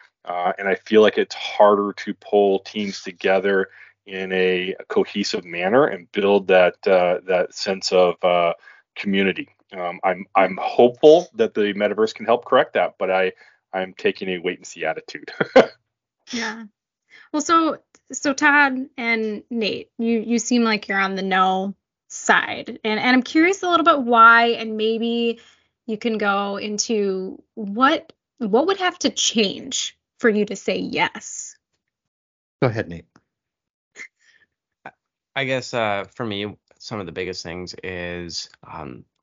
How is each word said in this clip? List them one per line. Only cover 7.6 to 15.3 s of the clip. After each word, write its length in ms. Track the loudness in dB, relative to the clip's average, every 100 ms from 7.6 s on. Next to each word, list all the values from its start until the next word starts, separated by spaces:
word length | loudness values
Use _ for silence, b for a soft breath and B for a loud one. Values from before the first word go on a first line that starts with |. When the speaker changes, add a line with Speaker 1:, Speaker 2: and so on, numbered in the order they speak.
| -6 -6 0
Speaker 1:
of, 240 | 2 2 2
uh, 300 | 0 2 0 -2 b b _ -10
community. 500 | -2 0 0 -2 -10 _ _
Um, 280 | -10 -8 -4
I'm, 220 | -2 -2 -2 0
I'm 220 | 0 -2
hopeful 680 | -2 4 4 6 8 8 4
that 220 | -2 -2 0
the 180 | -2
metaverse 400 | 0 -2 0 -2
can 120 | -2 0
help 200 | 0 2
correct 280 | 2 2
that, 220 | 0 -2 -2
but 100 | -2
I, 240 | 0 0 b b b _
I'm 200 | -6 -6
taking 360 | -4 -4 -2 -6
a 80 | -4
wait 200 | -6 -8
and 80 | -12
see 180 | -8 -6
attitude. 460 | -6 -10 -16 -10